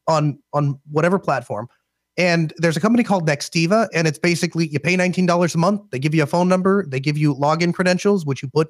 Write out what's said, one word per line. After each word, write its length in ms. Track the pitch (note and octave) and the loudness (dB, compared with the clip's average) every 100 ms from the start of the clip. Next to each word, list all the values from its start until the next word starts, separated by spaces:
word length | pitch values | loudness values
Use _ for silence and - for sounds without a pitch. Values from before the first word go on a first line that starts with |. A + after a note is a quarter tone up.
| - | -2
on, 320 | D#3 D3 C#3 _ | 0 0 -2 _
on 260 | D3 C#3+ C#3 - | -2 -2 -4 -6
whatever 280 | D3 E3+ F#3+ | -2 0 0
platform. 500 | E3+ C3+ - G#2 A#2 _ _ _ _ - | -2 -4 -4 -10 -10 _ _ _ _ -2
And 340 | F3+ E3+ D#3 - | 2 2 0 0
there's 180 | E3 D3+ | -2 0
a 40 | |
company 240 | G#3+ A#3+ | 2 2
called 220 | A#3 G3 D#3 | 2 0 0
Nextiva, 600 | C#3 - E3+ E3 A3 A3 | -2 -2 -2 2 2 0
and 120 | D#3+ D#3+ | 0 -2
it's 120 | D3 | 0
basically 480 | F3 E3+ F3 E3 D#3+ | -2 0 -2 -2 -2
you 100 | D3 | -2
pay 140 | E3+ | -2
nineteen 300 | F3+ F3+ F3 F3+ | 0 0 0 2
dollars 280 | F3 F3 | 2 2
a 40 | E3+ | 2
month. 220 | E3+ G3+ - | 0 0 -4
They 80 | B2+ | -4
give 120 | D3+ | 0
you 80 | D#3+ | 0
a 20 | D3 | 2
phone 220 | F3 F3+ | 2 2
number. 360 | F#3 F#3+ G3+ D#3 | 2 2 0 -2
They 140 | C3 | -4
give 160 | C#3+ D3 | -4 0
you 180 | D3+ | 0
login 380 | C3+ C#3+ D#3+ F3 | 0 0 0 0
credentials, 540 | E3+ F3+ F3+ G3+ G3+ D3+ | 0 0 2 2 0 0
which 160 | C3+ | -6
you 60 | C#3 | -4
put 200 | D3+ D#3+ | -2 -2